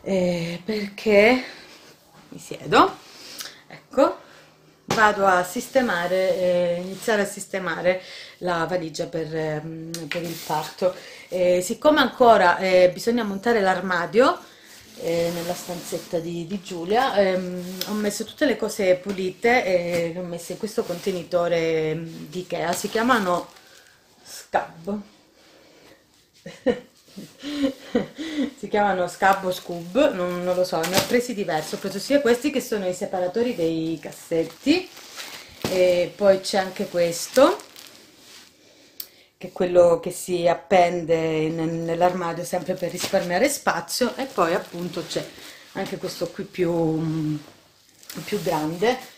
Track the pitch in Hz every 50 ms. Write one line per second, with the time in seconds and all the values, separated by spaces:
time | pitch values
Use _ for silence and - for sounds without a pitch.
0 | - - 196 185 180 180 175 175 165 165 170 175 - - 214 214 202 202 - -
1 | - 220 208 202 208 233 254 254 254 - - - - - - - - - - _
2 | _ _ _ - - - - - - - - - - 151 180 254 359 381 - -
3 | - - - - - - - - - - - - - _ - - _ _ - 254
4 | 277 - - - - - - - - _ _ _ _ _ _ _ _ - - 226
5 | 214 208 202 202 196 196 185 180 180 - - 247 240 - - 269 247 226 185 170
6 | 175 180 185 185 185 185 175 185 185 180 180 175 175 175 175 175 180 190 190 190
7 | - - 220 208 196 196 - 196 - - - 190 185 175 175 180 165 180 185 185
8 | - - - - - - - _ 175 180 175 165 165 156 180 175 160 160 151 -
9 | 170 160 - 160 160 156 160 160 156 156 151 151 151 165 160 160 160 165 165 170
10 | 160 143 - 175 165 170 165 160 - - 160 151 156 - - - 196 180 185 -
11 | - - - - - - - 185 180 180 180 180 180 - 233 - - 302 302 311
12 | 269 233 - - 254 233 220 202 185 180 - - 190 185 185 180 180 180 180 190
13 | - 233 233 240 226 202 196 196 - 233 233 220 196 190 185 175 175 190 180 170
14 | 170 165 151 220 262 311 349 - - - - - - - - - - - - -
15 | - 165 165 170 170 170 175 170 170 170 175 - - 180 175 170 143 - 190 165
16 | - - - 165 160 170 170 170 170 160 202 196 - - 190 170 165 175 214 240
17 | 262 262 - 202 196 190 185 185 185 180 180 180 180 180 185 185 185 - 208 214
18 | 208 202 202 - 220 - - - 302 269 220 214 226 202 - - 202 180 180 180
19 | - 196 202 185 190 185 185 - - 233 240 254 - 185 185 175 175 175 175 170
20 | 170 170 165 180 180 175 170 170 - - 180 - - 208 - - 214 - 175 175
21 | - 202 185 175 165 - 180 175 170 175 170 165 165 165 160 160 156 156 156 165
22 | 165 165 165 170 165 156 156 180 180 - 175 165 156 170 180 180 - 202 - 220
23 | 226 247 262 226 196 180 175 170 - - - - - - - - - - _ _
24 | _ _ _ _ - - - - - _ - - - - - 165 165 202 202 208
25 | - - - _ _ _ _ _ _ - - - - - _ - - - - _
26 | _ _ _ _ _ _ _ _ _ 180 - - - 262 - - - - _ _
27 | _ _ - 190 220 - - - - 285 294 294 277 262 - - - - - 233
28 | - - - - 311 320 302 294 262 - - - - 196 - 208 208 202 185 185
29 | 180 175 - - 202 190 196 190 185 185 180 - - - 175 170 165 175 185 247
30 | 302 285 - 185 180 180 180 175 180 180 180 180 180 - 185 160 165 175 185 185
31 | 190 - 214 247 240 - 233 196 196 165 160 156 156 - - 196 - 190 - 196
32 | - - 269 285 285 226 240 240 - 302 - 254 240 - 226 202 190 180 180 -
33 | 202 190 - 185 180 180 - 233 240 254 240 175 165 165 165 160 160 165 165 156
34 | - 196 - - - - 170 165 165 160 - - - 269 320 370 370 - - -
35 | - - - - - - - - - - - - - - 185 185 180 180 180 175
36 | 175 160 - - 208 196 190 190 190 - - 196 190 190 185 - 202 - - 175
37 | 170 170 165 - - - - 254 277 330 403 - - - - - - - - -
38 | - - _ _ - - - - - - _ _ _ _ _ _ - _ _ _
39 | - - _ _ - _ _ _ - 180 - - 190 180 175 180 175 175 170 165
40 | - 180 170 - - - 180 170 170 170 165 - - - 202 185 175 175 180 175
41 | 165 156 165 160 160 160 160 156 156 160 165 165 160 165 165 165 165 165 165 170
42 | 175 180 180 185 175 170 165 175 170 - - 180 165 - 180 - 180 165 175 180
43 | - - - 190 175 180 175 185 240 294 - - - 196 - 170 170 - - -
44 | 247 233 - - 269 - - - 175 165 175 185 180 - - 170 175 175 170 180
45 | 156 - - 160 - - - - - - - - - - - 196 190 185 196 156
46 | - 175 - - 180 170 - - 196 - - - 180 170 175 165 165 156 160 156
47 | 160 160 156 160 151 151 151 147 147 - - _ _ _ _ _ _ _ _ _
48 | - - - - 160 - 208 202 160 180 165 151 151 156 165 175 208 233 254 -
49 | - - -